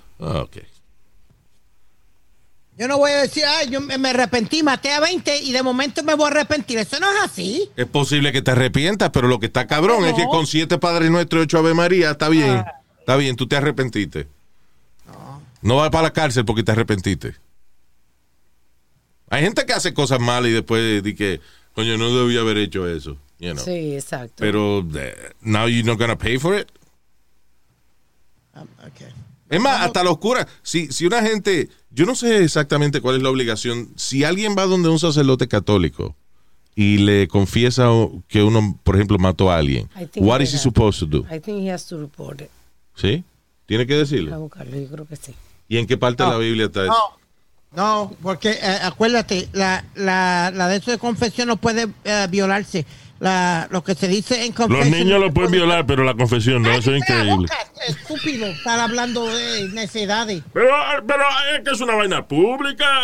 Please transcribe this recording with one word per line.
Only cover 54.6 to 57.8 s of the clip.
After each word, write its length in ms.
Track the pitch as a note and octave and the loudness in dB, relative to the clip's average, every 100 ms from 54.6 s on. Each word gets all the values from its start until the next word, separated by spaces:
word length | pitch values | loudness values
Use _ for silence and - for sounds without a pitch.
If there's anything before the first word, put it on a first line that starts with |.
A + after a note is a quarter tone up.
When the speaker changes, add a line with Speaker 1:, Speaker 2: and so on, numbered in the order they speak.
| A#3 | 0
Speaker 2:
confesión 220 | B2+ C#3 | 4 4
Speaker 4:
niños 260 | E3 F3+ G3 | 4 4 4
lo 160 | G3 | 4
pueden 160 | D3 F3+ | 2 2
Speaker 2:
puede 60 | F3+ | 4
Speaker 4:
violar, 200 | E3+ E3+ C3+ | 4 2 2
pero 180 | C3+ | 2
la 100 | C3 | 2
confesión 480 | A2+ B2 A#2+ A2 B2+ | 2 2 2 2 4
no, 80 | A2+ | 4
eso 240 | A#2+ A#2 | 2 2
es 80 | C#3 | 0
Speaker 2:
¡Cállate 200 | C3 B2 G#2 | 2 2 2
la 60 | |
Speaker 4:
increíble. 160 | F#2+ E2+ | 2 0
Speaker 2:
boca, 340 | - - - | -4 -10 -10